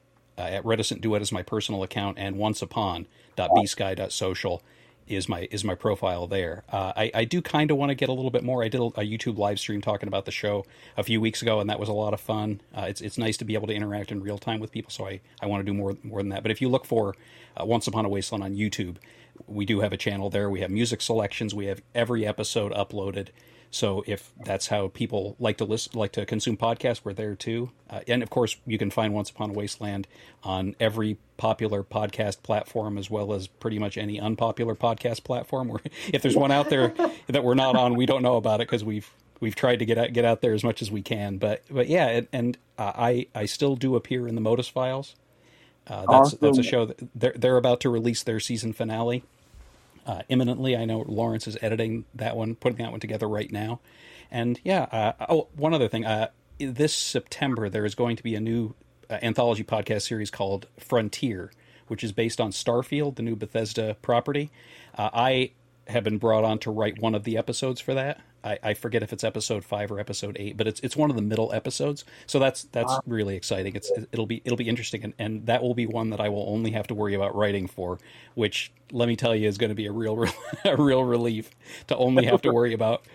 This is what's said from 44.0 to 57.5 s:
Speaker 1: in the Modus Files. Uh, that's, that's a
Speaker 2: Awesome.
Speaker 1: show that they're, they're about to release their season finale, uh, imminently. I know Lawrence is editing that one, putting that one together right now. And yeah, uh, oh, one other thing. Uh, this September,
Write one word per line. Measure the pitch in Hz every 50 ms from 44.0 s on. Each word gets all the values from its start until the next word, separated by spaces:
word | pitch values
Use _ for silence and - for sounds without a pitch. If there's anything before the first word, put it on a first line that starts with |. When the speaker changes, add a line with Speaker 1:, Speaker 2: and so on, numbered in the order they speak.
| - - 131 127 120
Speaker 1:
in | 120 113
the | 123
Modus | 110 110 117 123 120 -
Files. | - 135 127 131 131 135 139 - - _ _ _ _ _ _ _ - - - _ _ _ _
Uh, | - 110 98 95
that's, | - 123 131 135 147 -
that's | - 147
a | 147
Speaker 2:
Awesome. | 139 127 120
Speaker 1:
show | - - 120 113
that | 113 - - 120 - _
they're, | 117 120 131 -
they're | 123 117 127 127
about | 123 120 127 120 -
to | - 131
release | 120 113 113 120 113 - -
their | 120 110 110
season | - - 123 113 117 113 110
finale, | - 123 110 110 113 120 120 120 123 - - _ _ _ _ _ - - - - - _ _ _ - -
uh, | 135 101 82 - -
imminently. | 131 127 127 120 123 - 131 131 123
I | 113 117
know | 113 113 110 -
Lawrence | - 107 107 117 117 110 110 -
is | 113 107 - -
editing | 107 110 113 113 113 113 113 - - -
that | 110 110 113 113
one, | 113 110 110 117
putting | - - 127 117 113
that | 117 117
one | 117 110
together | - 107 110 107 110 107
right | 107 104 107 -
now. | 104 104 107 110 117 - _ - - - - - - - - -
And | - 117 117 120 120 - -
yeah, | 180 190 180 131 - -
uh, | 113 104 110 - - 110 -
oh, | 170 156 - - -
one | 151 147 160 165
other | 151 123 110
thing. | - 113 110
Uh, | 110 110 107 113 - _ _ _ _ - -
this | 143 135 123 120 151 151 -
September, | - - - - 123 - - - - 143 139